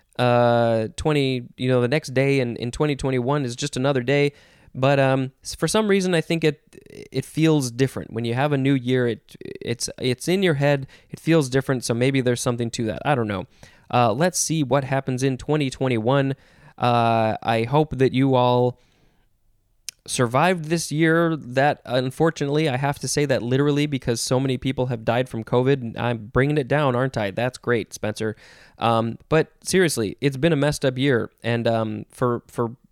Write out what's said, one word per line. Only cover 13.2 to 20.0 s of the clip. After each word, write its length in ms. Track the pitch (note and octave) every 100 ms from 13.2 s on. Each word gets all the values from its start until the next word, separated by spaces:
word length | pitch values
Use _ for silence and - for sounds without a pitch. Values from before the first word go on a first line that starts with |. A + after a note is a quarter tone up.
| A2
know. 180 | G2 - _ - - -
Uh, 200 | B2 A#2+
let's 260 | A2+ F3+ -
see 240 | - D#3+
what 200 | B2+ C#3
happens 380 | C3 C3+ C3+ B2
in 160 | C3+ B2+
twenty 320 | - D3+ C3+
twenty-one. 680 | - C3 A#2 A2 C#3 C3+ C#3 _ _ - -
Uh, 600 | A#2+ A#2+ A#2 A2+ A2 -
I 200 | - A2+ A#2
hope 280 | D3 D3+ B2+
that 140 | C3
you 200 | B2+ C3+
all 460 | B2+ B2 B2 B2 - _ _ _ _ _ _ _ _ _ _ - -